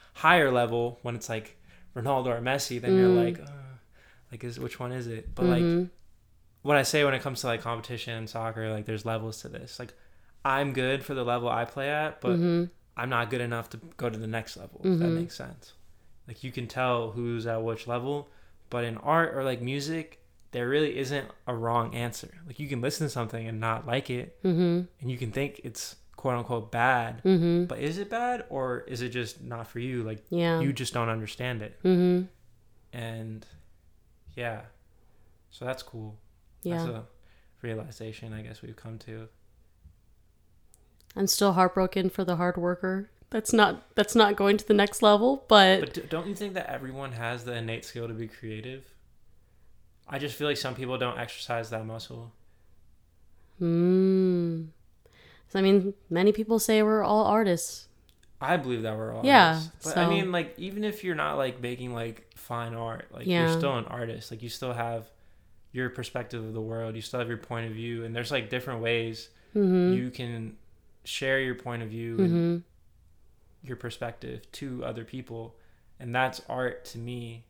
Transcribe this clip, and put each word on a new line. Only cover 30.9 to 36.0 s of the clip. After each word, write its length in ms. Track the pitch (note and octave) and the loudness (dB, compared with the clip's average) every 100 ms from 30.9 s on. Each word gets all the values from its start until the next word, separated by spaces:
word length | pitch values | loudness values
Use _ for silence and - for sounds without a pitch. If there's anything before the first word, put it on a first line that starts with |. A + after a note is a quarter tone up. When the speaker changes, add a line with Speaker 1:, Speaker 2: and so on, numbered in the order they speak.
Speaker 1:
don't 140 | A#2+ A#2 | -2 0
understand 540 | A2+ G#2+ - B2 A#2 | -2 -6 -6 -6 -6
it. 200 | G#2+ - | -8 -2
Speaker 2:
Mm-hmm. 440 | F#3 F3+ F3+ F3+ F#3 - - - _ - _ | 2 6 6 4 0 -10 -20 -20 _ -20 _
Speaker 1:
And 520 | B2 A2+ A2+ A2+ A2 - - - - _ _ _ _ - - | -12 -10 -8 -10 -12 -16 -20 -20 -20 _ _ _ _ -18 -10
yeah, 240 | A#2+ A2 A2+ - _ _ - _ - _ _ | -8 -8 -12 -20 _ _ -20 _ -20 _ _
so 140 | - | -10
that's 180 | B2 B2+ | -8 -8
cool. 360 | - A#2 | -10 -14